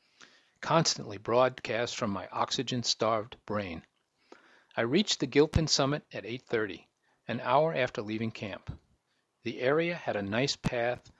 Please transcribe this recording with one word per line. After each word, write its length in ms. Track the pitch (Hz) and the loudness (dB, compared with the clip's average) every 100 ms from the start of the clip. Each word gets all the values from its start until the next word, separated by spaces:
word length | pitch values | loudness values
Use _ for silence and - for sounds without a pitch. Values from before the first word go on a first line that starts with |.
| _ - - _ _ - | _ -20 -20 _ _ -8
constantly 560 | - 160 151 - 117 101 | 2 4 4 0 -6 -8
broadcast 800 | 110 120 127 127 - 113 120 - | 2 4 4 2 -4 -2 -2 -2
from 160 | 110 | -2
my 160 | 95 - | -2 -4
oxygen-starved 1040 | 123 117 - 120 127 - - 110 113 110 - - | -4 -2 -2 -2 -2 -2 0 2 0 -4 -12 -6
brain. 340 | 104 95 82 - _ _ _ - - - - _ - | -4 -4 -8 -14 _ _ _ -20 -20 -20 -20 _ -2
I 60 | |
reached 380 | 117 170 208 - | 2 2 2 0
the 60 | 131 | 2
Gilpin 420 | 139 156 - 156 | 4 6 4 2
summit 360 | - 139 147 - | 2 2 0 -6
at 120 | 117 98 | -10 -8
eight 180 | 131 | -10
thirty, 440 | - 113 104 80 - _ _ _ - | -4 -2 -2 -6 -16 _ _ _ -8
an 140 | 117 | -4
hour 340 | 123 135 160 147 | 2 4 4 2
after 260 | 127 - | -2 -2
leaving 300 | 104 110 113 | -4 -4 -4
camp. 400 | - 101 87 - - _ _ _ _ _ _ | -6 -8 -10 -12 -16 _ _ _ _ _ _
The 160 | 117 - | -10 -2
area 360 | 123 156 170 170 | 2 2 0 -4
had 200 | - 104 | -4 -2
a 60 | |
nice 340 | 101 113 139 - | 0 0 0 0
path 560 | - 120 120 123 - | -2 0 -2 -2 -10